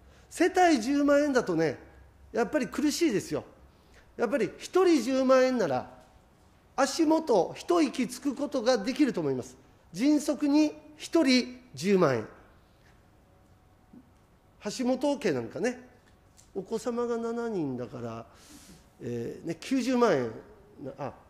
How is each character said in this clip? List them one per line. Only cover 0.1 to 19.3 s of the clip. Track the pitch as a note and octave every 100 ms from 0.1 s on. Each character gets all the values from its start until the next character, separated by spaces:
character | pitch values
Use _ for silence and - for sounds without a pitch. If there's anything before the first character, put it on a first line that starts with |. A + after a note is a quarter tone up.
| - -
世 | - F4
帯 | F#4 F4+ D4
十 | A3 C#4+
万 | C#4+ C#4+
円 | D4
だ | B3+
と | G3
ね、 | D#3+ D#3+ A2+ - - - _ -
や | G#3
っ | A#3
ぱ | D4+
り | A#3
苦 | - D4
し | - E4
い |
で | G3
す | -
よ。 | C#3+ - - - _ _ - _ -
や | A#3
っ |
ぱ | C4
り | F#3+ -
一 | - F4+
人 | F#4 D#4
十 | A3+ C4
万 | C4 C4 B3+
円 | B3+
な | F3
ら、 | B2+ G#2 - - _ _ _ _ _ _ -
足 | C4+ -
元、 | D#4 D#4+ D#4+ G#3+ -
一 | - - F4
息 | C#4+ - A#3+
つ | -
く | C#4+
こ | A#3 C#4+
と | C#4
が | A3+ B3+
で | G3
き | C4 C#4+
る |
と | F#3
思 | D3
い |
ま | C3
す。 | A2+ - _ _ _
迅 | E3+ C#4 D4+
速 | D4 D4+ D4
に | D4 D4+ - - -
一 | - E4
人 | C4+ B3+ B3 - -
十 | C3+ F3 F#3+
万 | D#3+ A#2+
円。 | G#2+ - - _ _ _ _ _ _ _ _ _ _ _ _ _ _ - - _ _ _ _ _
橋 | G#3+ -
本 | B3 B3+ D4 C4+
家 | F#3
な | C3
ん | A2+
か | C#3
ね、 | A3+ A#3+ - - _ _ _ _ _
お | G3
子 | F#3+ A3+
様 | B3+ A#3 A#3+
が | A#3
七 | A#3 A#3 A#3
人 | G3+ D3 B2+
だ | A#2+
か | B2
ら、 | A#2 A2+ A#2+ - - - - - _ -
え | A#2+ A#2+ B2+